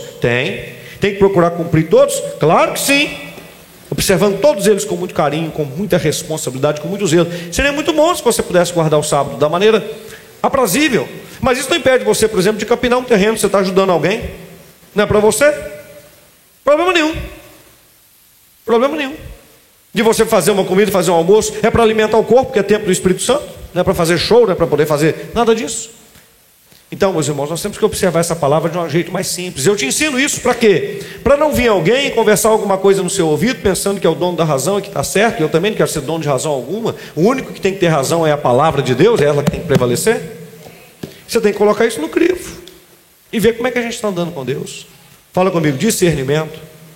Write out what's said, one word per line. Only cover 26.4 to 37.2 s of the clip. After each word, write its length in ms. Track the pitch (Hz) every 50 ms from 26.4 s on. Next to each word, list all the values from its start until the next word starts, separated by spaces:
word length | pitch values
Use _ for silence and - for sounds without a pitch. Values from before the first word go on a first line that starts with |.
| _ _ _ _ _ _ - _ _ _
Então, 200 | 160 139 196 190
meus 160 | 185 160 147 135
irmãos, 220 | 151 139 139 147
nós 120 | 170 160
temos 160 | - 208 208 -
que 80 | 214
observar 360 | 202 - - 208 180 151 185
essa 140 | 170 170 165
palavra 340 | - 151 135 147 160 151 170
de 80 | 151 180
um 120 | 170 156
jeito 220 | 135 175 175 -
mais 160 | 185 - - -
simples. 380 | - 175 180 180 - 135 131
Eu 100 | 185 202
te 100 | 202 254
ensino 340 | 262 - - 302 311 262 247
isso 200 | 269 - - -
pra 120 | - 247 240
quê? 500 | - 233 214 196 196 - - - - - - - - -
Pra 120 | 233 285
não 160 | 285 311 302
vir 160 | 247 220 247 233
alguém 440 | 214 185 156 175 240 269 285 262
conversar 380 | 220 226 220 208 214 - - 220
alguma 280 | 220 214 202 202 196 190
coisa 260 | 196 196 196 196 185
no 60 | 175
seu 180 | - - 170 160
ouvido, 340 | 151 143 165 247 262 -
pensando 380 | - 202 175 170 - 196 196 190
que 80 | - 175
é 20 |
o 60 | 160
dono 220 | 139 170 180 175 160
da 60 | 165
razão 360 | 156 147 131 127 185 202 202
e 20 |
que 80 | - -
tá 140 | - - 143
certo, 360 | - - 190 214 233 - -
e 40 | 156
eu 60 | 151
também 220 | - 160 185 214
não 60 | 202 165
quero 120 | 208 -
ser 120 | - 156
dono 200 | 135 139 160 160
de 60 | 151 147
razão 240 | 139 123 - 156
alguma. 440 | 147 131 120 127 185 220 233 175 - - - - -
O 60 | 147